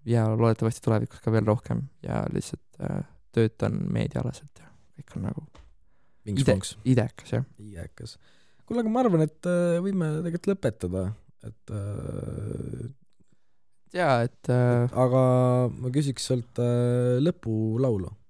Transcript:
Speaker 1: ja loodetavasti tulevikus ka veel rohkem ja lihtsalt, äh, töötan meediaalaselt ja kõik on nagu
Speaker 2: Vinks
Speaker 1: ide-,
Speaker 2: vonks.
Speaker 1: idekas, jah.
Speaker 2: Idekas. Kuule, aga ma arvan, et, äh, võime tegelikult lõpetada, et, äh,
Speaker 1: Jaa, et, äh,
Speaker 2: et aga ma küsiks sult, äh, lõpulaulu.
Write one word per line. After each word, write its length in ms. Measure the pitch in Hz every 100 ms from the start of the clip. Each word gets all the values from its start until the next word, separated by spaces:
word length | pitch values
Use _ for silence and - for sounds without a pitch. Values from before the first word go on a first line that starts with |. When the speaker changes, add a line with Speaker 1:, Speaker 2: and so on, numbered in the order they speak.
| 113
Speaker 1:
ja 180 | 117 110
loodetavasti 540 | 110 117 110 113 -
tulevikus 380 | - 107 117 -
ka 80 | -
veel 140 | 110 107
rohkem 380 | 110 - 117 135 -
ja 240 | - 55 -
lihtsalt, 360 | - - - _ -
äh, 260 | 50 50 - - -
töötan 480 | - 110 - 107 50
meediaalaselt 760 | 50 - 113 127 127 131 147 -
ja 80 | - - -
kõik 220 | - -
on 80 | -
nagu 220 | - - 151 - - - - _ _ _ -
Speaker 2:
Vinks 160 | 98
Speaker 1:
ide-, 100 | 139
Speaker 2:
vonks. 200 | 98 - -
Speaker 1:
idekas, 480 | 127 123 107 - -
jah. 140 | 113 135
Speaker 2:
Idekas. 600 | - 104 95 90 - 117 - _ _ _ _ -
Kuule, 120 | 233
aga 80 | 220
ma 100 | 233
arvan, 220 | 247 165
et, 160 | 156 -
äh, 340 | 180 180 175 170
võime 300 | 190 190 156
tegelikult 380 | 156 170 170 -
lõpetada, 540 | 196 123 - 90 95 92 110 - -
et, 320 | 110 107 -
äh, 1200 | 104 101 101 - 50 - - 101 - - - 120 - - - - - _ _ - - -
Speaker 1:
Jaa, 280 | 180 165 123
et, 260 | 117 - -
äh, 380 | 123 123 120 123
Speaker 2:
et 60 |
aga 300 | 123 127 131 127 127 127 123 123
ma 240 | - 127
küsiks 320 | 131 143 123
sult, 340 | - 127 120 -
äh, 600 | 120 120 123 123 123 123
lõpulaulu. 880 | 156 - 113 110 110 113 131 104 87 -